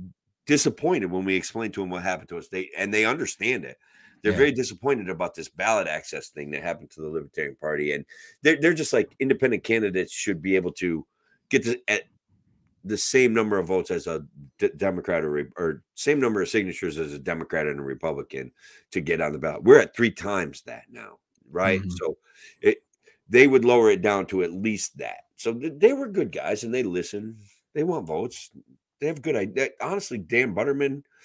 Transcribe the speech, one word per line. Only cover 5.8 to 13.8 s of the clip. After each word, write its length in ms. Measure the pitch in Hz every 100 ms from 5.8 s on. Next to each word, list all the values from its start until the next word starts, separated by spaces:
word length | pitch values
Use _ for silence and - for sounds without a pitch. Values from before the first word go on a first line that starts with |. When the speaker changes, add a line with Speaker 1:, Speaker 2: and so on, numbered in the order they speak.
| 87
Speaker 1:
access 420 | 78 - 76 -
thing 220 | 76 73
that 120 | 73
happened 280 | 85 76 73
to 100 | -
the 80 | 78
Libertarian 460 | 80 71 - 73 69
Party, 380 | 76 76 73
and 120 | 73 - - - _
they're, 140 | 147 156
they're 120 | 165
just 200 | 160 151
like, 220 | 123 - -
independent 440 | 135 131 131 107
candidates 500 | - 113 104 92 87
should 280 | - - 87
be 140 | 87 92
able 160 | 87
to 320 | - 90 80 - _ _ _ -
get 140 | 135
the, 180 | 113 123 -
at 160 | 104 - _ _ _ _ _ _ _ 92
the 120 | 104
same 360 | - 131 123
number 240 | 113 107 101
of 100 | 85
votes 240 | 92